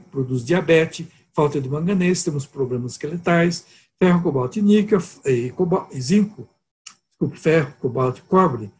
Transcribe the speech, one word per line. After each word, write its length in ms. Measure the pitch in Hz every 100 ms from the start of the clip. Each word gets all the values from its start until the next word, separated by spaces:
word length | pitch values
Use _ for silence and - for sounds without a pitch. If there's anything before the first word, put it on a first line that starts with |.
| -
produz 340 | 139 127 127
diabetes, 600 | 120 175 160 165 160 - 165 _ _
falta 280 | - 147 151
de 80 | 131
manganês, 560 | 143 170 202 180 175
temos 220 | - 147 135
problemas 460 | 143 123 123 123
esqueletais, 720 | - 147 170 175 170 170 170 - _ _ _
ferro, 240 | 185 175
cobalto 360 | 170 139 127 214
e 40 |
níquel, 380 | 202 208 208 208 - -
e 260 | 143 127 123
coba-, 380 | - 180 180 -
e 80 | 135
zinco, 480 | 127 202 208 - - _ _ _ - _ _
desculpe, 280 | _ 143 -
ferro, 360 | 170 160 139 -
cobalto 400 | 135 123 127 123
e 80 | _
cobre, 420 | 190 185 127 104 -